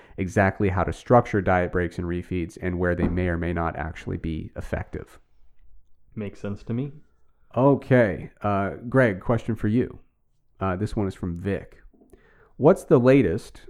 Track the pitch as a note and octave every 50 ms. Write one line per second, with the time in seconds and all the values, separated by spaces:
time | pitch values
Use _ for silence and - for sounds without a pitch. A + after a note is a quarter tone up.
0 | - - - - F#2+ F2 - G#2+ G2 F#2+ - - G#2+ F#2 F2+ F#2 E2 - E2 -
1 | - - B2 A#2+ A#2 - - G2+ F2 F#2+ F#2 F2+ F2+ - - F2+ F2 E2+ - -
2 | F2 E2+ F2 F2 F2 - F#2 F2+ E2 - - - F#2 F2+ F2+ F2 F2+ F2 F2 E2+
3 | F2 F2 E2+ F2+ F2+ F2+ E2+ E2+ E2 E2+ E2+ E2+ E2 D#2+ - C2+ D2+ D#2+ E2 -
4 | - F#2+ F#2+ - - D#2+ D#2+ E2 - - - - - - - - - - - -
5 | - - - - _ _ _ - - - - - - - - - - - - -
6 | - _ - A2 G#2 G2 - - - G2+ G2+ - - - A#2 A#2+ C#3 C#3+ - -
7 | - _ _ _ - - _ _ _ _ - A#2+ C3 C#3+ C#3 - - - C3 B2
8 | A#2 G2 E2 - - - - _ - G2+ G2+ G2 G2 G2 - - A#2 B2 B2 C3
9 | B2+ A2 F#2+ F#2 - - A#2+ A2 - - A2+ - - G#2 G#2+ B2+ - - - -
10 | - _ _ _ _ _ _ _ _ _ _ - F#2+ F#2+ F#2 F#2 G#2 - - A2
11 | G2+ F#2+ - - - F2+ E2+ F2 F#2+ G2+ F#2+ - - - - - - - - -
12 | _ _ - - _ _ _ _ _ _ _ - A#2+ D#3+ F#3 - - - E3 C3
13 | A#2 B2+ C3+ C#3+ A2+ E2 E2+ A2+ - - - - - -